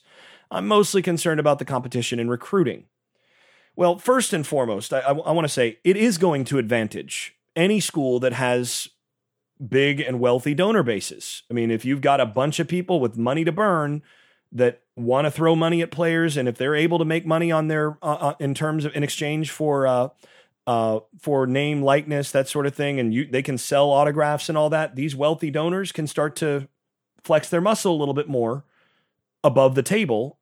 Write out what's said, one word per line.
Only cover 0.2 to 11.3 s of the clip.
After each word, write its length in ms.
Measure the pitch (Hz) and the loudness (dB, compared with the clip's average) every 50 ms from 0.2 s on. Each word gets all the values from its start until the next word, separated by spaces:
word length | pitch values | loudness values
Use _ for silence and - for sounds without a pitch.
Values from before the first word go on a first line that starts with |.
| - - - - _ - | -20 -20 -20 -20 _ -8
I'm 180 | - 170 185 | -6 -4 0
mostly 340 | 208 214 208 202 - - 196 | 2 4 4 4 4 2 0
concerned 380 | 170 185 170 156 - 175 156 151 | 0 0 -2 0 0 0 0 2
about 200 | 147 147 143 139 | 2 2 2 2
the 60 | 139 | -2
competition 540 | - 139 123 127 127 123 123 113 - 123 120 | -4 -4 -4 -4 -4 -4 -4 -4 -2 -4 -2
in 100 | 117 120 | -2 -2
recruiting." 560 | 120 117 - - - 196 165 120 82 55 - _ _ _ _ _ _ _ _ _ _ _ _ _ _ _ _ _ - | -2 -4 -4 -2 0 2 2 2 -2 -8 -14 _ _ _ _ _ _ _ _ _ _ _ _ _ _ _ _ _ -4
Well, 240 | - 180 175 175 185 | 0 2 2 2 0
first 340 | - - 254 262 208 - 196 | 2 2 2 2 2 0 -2
and 140 | 160 143 | -4 -2
foremost, 440 | - 156 139 127 113 104 98 - - | -2 -2 -2 0 0 -2 -4 -4 -4
I, 100 | 147 131 | -4 -2
I, 100 | 127 135 | 0 0
I 200 | 143 156 - 151 156 | -2 -2 0 -2 0
wanna 160 | 170 160 143 | 0 0 0
say 280 | - 139 123 117 107 _ - | 0 0 0 0 0 _ 2
it 140 | 175 202 | 2 2
is 200 | 214 220 247 196 | 4 4 2 2
going 280 | 160 185 180 151 139 131 | 2 2 2 2 0 -2
to 120 | - 143 | -2 -2
advantage 800 | 135 120 107 123 117 110 104 - 87 69 - - - - - _ _ _ _ - | -2 0 2 0 0 0 -2 -6 -10 -12 -10 -10 -10 -12 -12 _ _ _ _ -2
any 240 | 165 170 196 214 208 | 0 2 2 2 2
school 400 | - - - 160 139 127 123 123 | 0 -2 -2 -2 0 0 0 2
that 120 | 127 127 120 | 0 0 0
has 540 | 123 131 123 123 123 123 120 - - - - _ _ _ _ _ _ _ _ _ _ _ _ _ - 139 | 0 0 0 0 0 -2 -4 -6 -8 -8 -10 _ _ _ _ _ _ _ _ _ _ _ _ _ -16 -8
big 320 | 110 123 135 139 143 143 139 | 0 2 2 2 2 0 -2
and 220 | 147 120 127 120 | -2 -4 -2 0
wealthy 320 | 123 120 123 127 - 147 147 | 2 2 2 2 0 -2 0
donor 300 | 139 180 208 226 208 143 | 0 0 2 2 2 2
bases. 600 | 120 110 98 - - - - - - | 0 0 -4 -4 -8 -12 -12 -14 -14